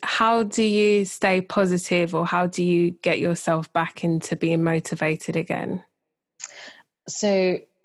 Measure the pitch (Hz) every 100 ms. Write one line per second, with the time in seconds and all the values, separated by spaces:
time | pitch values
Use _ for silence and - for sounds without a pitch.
0 | - - 226 233 214 233 220 208 208 208
1 | 196 - 196 185 185 - 190 180 - 175
2 | 170 165 170 180 180 180 175 175 175 175
3 | 180 160 175 170 - 160 160 170 165 -
4 | 170 165 - 165 165 165 165 165 - 165
5 | 156 160 - 170 - - - 185 - _
6 | _ _ _ _ - - - - _ _
7 | - - 208 190 185 180 - _